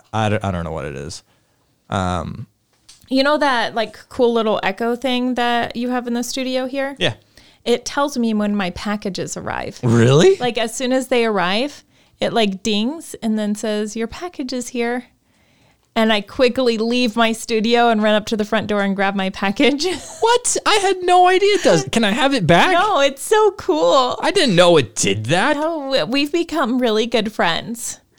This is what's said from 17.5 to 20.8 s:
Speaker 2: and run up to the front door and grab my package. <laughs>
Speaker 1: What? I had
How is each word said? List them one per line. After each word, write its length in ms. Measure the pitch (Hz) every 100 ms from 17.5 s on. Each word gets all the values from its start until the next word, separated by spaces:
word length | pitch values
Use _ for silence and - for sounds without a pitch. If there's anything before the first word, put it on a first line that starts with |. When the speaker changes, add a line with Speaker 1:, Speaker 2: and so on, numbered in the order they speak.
| 220 226 240 240
Speaker 2:
and 120 | 214
run 140 | 214
up 100 | 214 214
to 100 | 214
the 80 |
front 240 | 208 220 208
door 120 | 208
and 140 | 196
grab 200 | 196 196 202
my 120 | 190
package. 540 | - 196 - 262 285 359
<laughs> 60 | 302 - -
Speaker 1:
What? 360 | 453 480 - -
I 100 | 311
had 260 | 415